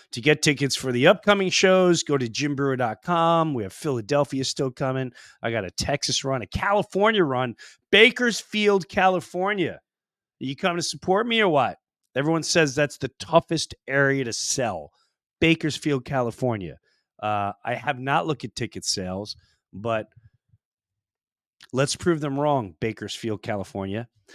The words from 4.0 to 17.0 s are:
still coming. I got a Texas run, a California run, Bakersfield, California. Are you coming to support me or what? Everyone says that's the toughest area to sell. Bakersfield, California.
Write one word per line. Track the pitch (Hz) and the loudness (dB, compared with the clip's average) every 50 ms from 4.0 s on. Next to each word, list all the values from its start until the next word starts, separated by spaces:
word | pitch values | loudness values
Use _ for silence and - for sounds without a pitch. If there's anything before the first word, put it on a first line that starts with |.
| 104 95 143 143 139 - 135 135 131 | -2 0 2 2 2 2 -2 -4 -4
still | - - - 143 131 | -4 -4 -4 -4 -4
coming. | - - 143 131 131 131 131 123 - - - - - _ | -4 -4 -4 -2 -2 -2 -4 -6 -8 -14 -20 -20 -20 _
I | 113 117 | -6 -4
got | 117 110 95 | -4 -4 -4
a | 87 | -6
Texas | - - - - 143 - - - 120 - - | -6 -6 -4 -2 -2 -2 -2 -4 -4 -4 -2
run, | 135 135 123 | -4 -4 -4
a | 104 | -6
California | - - - 185 202 202 208 - - - 190 202 220 226 202 170 | -6 -6 -4 -2 0 0 0 -2 -2 -2 0 2 2 4 2 2
run, | 139 131 123 127 120 107 _ - - - _ _ - | 2 2 0 -2 -2 -4 _ -16 -20 -20 _ _ 2
Bakersfield, | - 202 226 247 247 - 247 233 196 - - - - 208 208 202 202 190 - - | 6 8 8 8 6 2 -2 -2 -2 -4 -8 -6 -2 2 2 4 4 2 0 -2
California. | - 208 185 190 185 170 - - - 180 185 202 208 196 160 117 87 - _ _ _ _ _ _ _ _ _ _ _ - | -2 2 4 4 4 2 -4 -6 -6 -4 -2 -2 0 0 -2 -2 -4 -8 _ _ _ _ _ _ _ _ _ _ _ -10
Are | 131 | -8
you | 131 139 | -8 -8
coming | - - 180 170 | -2 -2 -2 0
to | 175 160 | 0 -4
support | - - 151 - 180 185 202 233 | -4 -6 -6 -2 0 2 2 2
me | 240 233 226 | 2 2 2
or | 214 | 4
what? | 185 151 139 120 101 82 _ _ _ _ _ _ _ - | 4 4 4 2 2 -2 _ _ _ _ _ _ _ -4
Everyone | 127 143 156 165 160 147 | -2 0 2 2 0 0
says | - - 175 160 139 120 | 0 2 4 4 4 2
that's | 151 147 139 - | 0 0 -2 -2
the | - 135 127 _ | -6 -8 -8 _
toughest | - - - 165 170 - - 165 151 - - - _ _ | -10 -8 2 2 2 4 2 -6 -6 -6 -8 -10 _ _
area | - 135 139 139 135 139 139 127 | -4 0 2 2 2 2 0 -2
to | 117 104 | -4 -6
sell. | - - - - 139 123 110 95 80 73 - _ _ _ _ _ _ _ _ _ - | -6 -6 -6 -4 -2 -2 -4 -4 -6 -12 -16 _ _ _ _ _ _ _ _ _ 0
Bakersfield, | 170 165 165 160 - 151 - - - 151 143 131 - | 2 2 2 2 0 -4 -4 -2 -2 -2 -2 -2 -4
California. | - 143 131 123 117 - - 135 123 113 104 90 78 - - _ _ _ _ | -4 -2 -2 -2 -2 -4 -2 -2 -2 -2 -2 -6 -10 -14 -16 _ _ _ _